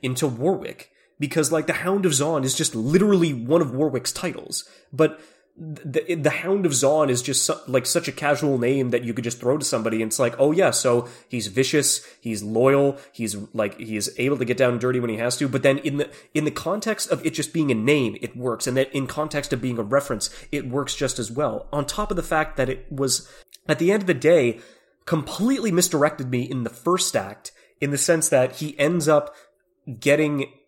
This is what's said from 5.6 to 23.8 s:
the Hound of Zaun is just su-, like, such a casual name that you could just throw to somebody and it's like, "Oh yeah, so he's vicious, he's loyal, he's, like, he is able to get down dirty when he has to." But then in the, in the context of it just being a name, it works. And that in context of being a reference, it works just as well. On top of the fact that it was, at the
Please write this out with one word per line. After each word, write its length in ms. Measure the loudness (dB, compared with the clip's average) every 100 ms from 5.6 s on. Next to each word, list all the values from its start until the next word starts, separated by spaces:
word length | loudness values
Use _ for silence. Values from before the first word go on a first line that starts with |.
| -14 -12 -4 -4 -2
the 140 | 0 0
Hound 380 | -2 -2 0 2
of 60 |
Zaun 360 | 2 4 4 4
is 140 | 0
just 240 | 0 -2 0
su-, 80 | -2 0
like, 200 | -2 2
such 200 | -2 -2
a 60 |
casual 460 | -4 0 2 2 2
name 320 | 2 2 2
that 120 | 0
you 120 | -2
could 100 | -4
just 160 | -4 -4
throw 160 | 0 0
to 80 |
somebody 380 | 0 -2 0 0
and 80 | -2
it's 80 | 0
like, 160 | 0 2
"Oh 140 | 2
yeah, 180 | 4 2
so 360 | 2 2 2 0 -14 _
he's 180 | -6 -4
vicious, 580 | 0 2 2 2 -2 -6 -12
he's 220 | -8 -6
loyal, 560 | -2 2 4 6 4 0 -12
he's, 220 | -8 -6 -6 -8
like, 240 | -4 -4 -4
he 180 | -6 -4
is 180 | -4 -2
able 180 | -2 0
to 80 |
get 140 | 0 2
down 200 | 2 2
dirty 220 | 0 -2
when 80 | -2
he 80 | -2
has 220 | -2 -2
to." 100 | -2
But 140 | 2
then 160 | 2 2
in 180 | -2 -4
the, 120 | -6 -8 -6
in 100 | -2
the 60 | -2
context 580 | -4 -4 -4 -4 -4 -2
of 140 | -2
it 80 | -2
just 220 | -4 -4
being 160 | 0 0
a 40 |
name, 440 | 2 2 2 2 -2
it 160 | -10 -6
works. 300 | -6 -4 -2
And 100 | 0
that 180 | 0
in 120 | 0 -4
context 480 | -4 -4 -4 -4
of 80 | -4
being 160 | -2 -4
a 40 |
reference, 460 | 0 0 0 -4 -6 -10 -8
it 160 | -8 -4
works 260 | -4 -4
just 240 | -4 -4 -2
as 120 | -6
well. 360 | -2 -4 -4 -6
On 140 | -6 -4
top 240 | -4 -4
of 80 | -4
the 40 |
fact 360 | -2 -2 -2 -2
that 100 | -2
it 240 | -2 -8
was, 340 | -4 -2 -2 -4 -20 -20 -20 -2
at 120 |
the 120 | 0